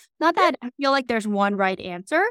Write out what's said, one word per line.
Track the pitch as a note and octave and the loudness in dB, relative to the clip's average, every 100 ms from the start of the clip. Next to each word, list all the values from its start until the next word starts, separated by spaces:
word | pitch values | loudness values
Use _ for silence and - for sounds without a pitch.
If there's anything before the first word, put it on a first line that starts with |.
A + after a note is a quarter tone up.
| - - | -18 -2
Not | D#4 E4+ | 0 4
that | F4+ C4+ | 2 0
I | A#3+ - | -6 -4
feel | C#4 | 0
like | C4+ B3+ | 0 0
there's | A3+ G#3 | -2 -2
one | G3+ G3+ G3+ | 0 0 2
right | F#3+ F3+ | 0 -2
answer, | F#3 F3+ F#3+ D#4 G#4+ | -6 -12 -4 0 0